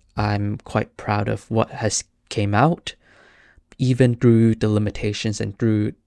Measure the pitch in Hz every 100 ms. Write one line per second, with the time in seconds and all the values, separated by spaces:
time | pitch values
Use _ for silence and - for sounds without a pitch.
0 | _ - 104 104 104 104 - 113 - -
1 | - 104 107 107 - 113 110 - 110 -
2 | - _ _ - 101 101 147 170 - -
3 | _ _ _ _ _ _ _ - 127 127
4 | 123 120 123 113 113 110 107 104 104 -
5 | 107 104 110 104 107 98 117 107 107 -